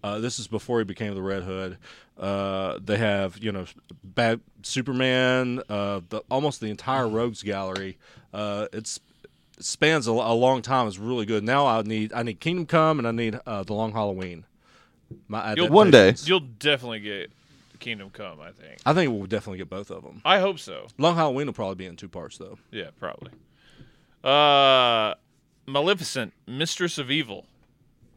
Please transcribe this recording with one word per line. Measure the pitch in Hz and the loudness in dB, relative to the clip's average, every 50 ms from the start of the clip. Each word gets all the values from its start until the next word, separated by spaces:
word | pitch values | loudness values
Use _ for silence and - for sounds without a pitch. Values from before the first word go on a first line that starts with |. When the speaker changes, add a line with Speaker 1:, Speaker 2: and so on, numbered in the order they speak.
| - | -6
Speaker 1:
Uh, | 101 104 107 | -6 -6 -4
this | 110 123 120 - | -4 -6 -6 -8
is | 113 | -10
before | 92 110 104 - - 123 117 | -6 -8 -8 -4 0 0 0
he | 110 | 0
became | 98 95 - 117 104 101 | -2 -4 -8 -8 -6 -6
the | 98 95 | -6 -4
Red | 98 98 98 90 | -4 -4 -4 -6
Hood. | 92 92 95 95 92 92 - - - - - - _ _ - | -6 -8 -8 -8 -10 -10 -14 -20 -20 -20 -20 -20 _ _ -10
Uh, | - 98 98 98 98 98 95 95 95 92 73 - 95 | -6 -4 -4 -2 -2 -4 -4 -4 -4 -4 -6 -8 -4
they | 92 104 | -2 0
have, | 104 113 107 101 98 98 95 87 101 | 0 2 2 0 0 -2 -4 -6 -6
you | 110 110 101 | -8 -6 -6
know, | 98 90 - - - _ _ 90 - - | -6 -10 -12 -16 -20 _ _ -20 -20 -20
Bat-, | 98 92 - 120 113 113 117 _ _ _ _ 101 | -8 -2 0 0 0 0 -2 _ _ _ _ -12
Superman, | - - 131 123 139 131 127 131 131 127 127 127 127 127 127 127 123 123 131 - _ | -6 -6 -4 -4 -2 -2 0 0 2 2 2 2 2 2 2 0 -2 -4 -6 -6 _
uh, | 104 101 101 101 101 98 87 87 | -4 -4 -2 -2 -4 -6 -8 -8
the, | 107 107 - _ | -10 -10 -6 _
almost | 131 135 147 151 139 - | -4 -2 0 -2 -4 -4
the | - 107 | -8 -8
entire | 104 - - - 131 135 127 113 | -8 -8 -4 -2 -2 0 0 0
Rogues | 107 110 117 120 110 - - | 0 0 -2 -2 -4 -6 -6
Gallery. | 104 101 98 98 95 92 95 98 95 92 _ _ - - - - _ - | -6 -4 -4 -4 -6 -6 -6 -8 -8 -12 _ _ -20 -20 -20 -20 _ -8
Uh, | 101 107 104 101 101 107 - - | -6 -6 -4 -4 -4 -6 -8 -8
it's, | 107 110 - - - _ _ _ _ _ - _ _ _ _ _ _ | -12 -10 -10 -12 -12 _ _ _ _ _ -20 _ _ _ _ _ _
it | - | -10
spans | - - - 147 151 160 156 117 | -10 -2 0 2 4 4 2 2
a, | 113 113 | 2 0
a | 117 123 113 117 | 2 2 2 2
long | 117 123 131 135 127 110 | 4 4 4 4 2 0
time. | 120 135 131 123 110 | 0 0 2 2 0
It's | 95 92 | -2 -8
really | 104 117 127 120 107 | -6 -4 -2 -2 -2
good. | 101 113 107 104 | 0 0 0 0
Now | 113 127 139 143 | 2 2 4 4
I | 135 113 113 110 | 4 2 2 0
need, | 107 110 110 107 110 - | -2 -2 -2 -2 -4 -4
I | 120 117 | -6 -6
need | 117 104 - | -6 -6 -6
Kingdom | - 160 175 180 165 | -4 -4 -2 -2 -2
Come | 147 170 165 160 160 160 147 | 2 2 4 4 4 2 2
and | 120 | 0
I | 117 117 | -2 -2
need, | 117 117 113 107 127 - | -2 -2 -2 -4 -6 -8
uh, | - 113 101 95 | -8 -8 -6 -6
The | 87 107 | -4 -4
Long | 104 110 110 104 | -2 -2 -2 -2
Halloween. | 110 107 104 95 92 92 90 87 82 82 _ _ _ _ _ _ _ _ _ _ _ _ _ - - _ _ | -2 -2 -2 -2 -4 -8 -10 -10 -14 -18 _ _ _ _ _ _ _ _ _ _ _ _ _ -20 -20 _ _
My | 104 110 - 107 107 | -8 -6 -4 -4 0
Speaker 2:
You'll | 110 175 175 | 0 2 6
Speaker 3:
One | 147 202 214 190 | 8 8 10 12
day. | 147 123 98 95 | 12 12 12 10
Speaker 1:
adaptations. | 113 - - 156 | 8 4 2 2
Speaker 2:
You'll | 180 185 | 2 2
definitely | 147 127 113 104 - 147 147 127 123 120 113 107 | 2 -4 -16 -4 0 0 0 0 0 -8 -10 -8
get | 104 104 101 98 82 - _ _ _ _ _ _ _ _ _ - | -8 -8 -8 -8 -8 -10 _ _ _ _ _ _ _ _ _ -16
Kingdom | - 123 117 104 98 98 | -12 -10 -10 -10 -12 -18
Come, | _ - 107 92 82 76 | _ -14 -14 -14 -14 -16
I | 73 85 | -20 -20
think. | 95 _ - 78 - - - | -20 _ -20 -20 -20 -6 -2
Speaker 1:
I | - 156 | 0 2
think | 175 175 139 117 | 2 2 0 -2
we'll | 104 98 | -4 -4
definitely | 92 110 104 - - 95 92 | -4 -4 -4 -4 -8 -12 -12
get | 92 78 | -12 -12
both | 92 95 101 - | -12 -14 -12 -12
of | 92 87 - | -14 -16 -16
'em. | - - - - | -18 -20 -8 0
Speaker 2:
I | 156 185 202 | 2 2 2
hope | 185 202 190 156 | 2 0 -2 -4
so. | - 107 87 67 50 - - | -12 -14 -14 -14 -14 -16 -6
Speaker 1:
Long | - 135 165 170 | 0 0 0 2
Halloween | 165 160 147 127 135 147 | 2 0 0 0 -2 -6
will | 139 110 | -6 -6
probably | - 113 95 95 | -6 -6 -6 -6
be | 90 92 | -8 -12
in | 92 85 | -14 -14
two | 85 - 92 | -16 -18 -16
parts, | - 92 80 - - - | -14 -14 -14 -14 -16 -18
though. | - 90 - - _ _ | -18 -18 -20 -20 _ _
Speaker 2:
Yeah, | - 110 90 76 - _ | -12 -12 -12 -12 -14 _
probably. | - 82 - - - - - - _ _ _ _ _ _ - - - - _ _ _ _ _ _ - | -12 -12 -12 -12 -16 -20 -20 -20 _ _ _ _ _ _ -20 -20 -20 -20 _ _ _ _ _ _ 0
Uh, | 131 135 147 147 147 143 139 139 135 135 131 127 120 117 113 110 107 92 _ _ _ _ _ _ _ _ _ _ | 2 4 6 6 6 8 8 8 8 8 8 6 6 4 2 2 0 -2 _ _ _ _ _ _ _ _ _ _
Maleficent, | - 135 139 147 175 208 185 165 - - 131 117 95 _ _ _ | -4 -2 0 2 2 0 0 -2 -8 -6 -6 -6 -8 _ _ _
Mistress | - 117 135 156 160 - - 175 170 - 156 | -12 -6 -6 -4 -4 -2 -2 -4 -4 -4 -6
of | 139 120 | -4 -2
Evil. | 139 156 147 113 98 95 - _ _ _ _ _ _ _ _ _ _ _ _ _ _ | -2 -2 -2 -4 -8 -14 -14 _ _ _ _ _ _ _ _ _ _ _ _ _ _